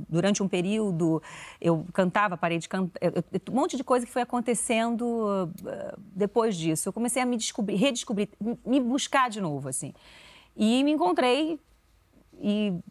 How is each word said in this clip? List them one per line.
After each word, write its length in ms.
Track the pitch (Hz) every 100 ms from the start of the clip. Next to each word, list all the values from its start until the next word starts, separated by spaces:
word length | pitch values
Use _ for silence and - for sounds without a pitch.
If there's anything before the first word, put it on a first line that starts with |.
| -
durante 340 | 160 190 208
um 60 | 196
período, 760 | 180 180 220 208 165 165 160 - - - -
eu 240 | 165 160 175
cantava, 440 | - 185 208 202 175
parei 220 | 175 170
de 100 | -
cantar, 300 | 190 180 -
eu, 100 | 170 170
eu, 80 | - - -
um 40 |
monte 220 | 233 339 247
de 60 |
coisa 220 | 269 254 233
que 60 |
foi 100 | 254
acontecendo, 1040 | 240 247 233 233 - 226 233 226 240 233 214 196 170 - -
ah, 280 | - - - -
depois 420 | 185 202 240 226 175
disso. 320 | 165 156 196
Eu 40 |
comecei 280 | 220 233 254
a 40 | 254
me 100 | 240
descobrir, 380 | - - 208 190
redescobrir, 520 | 277 240 - 202 208 -
me, 180 | 208 233
me 160 | - 277
buscar 480 | 240 269 - 277 254
de 120 | 214
novo, 280 | 175 139 139
assim. 240 | 131 143 - - - - - _ -
E 280 | 214 247
me 80 | 285
encontrei, 640 | 302 349 349 254 269 311 311 _ _ _ _ _ _ _ -
e 320 | 208 208 208 175 -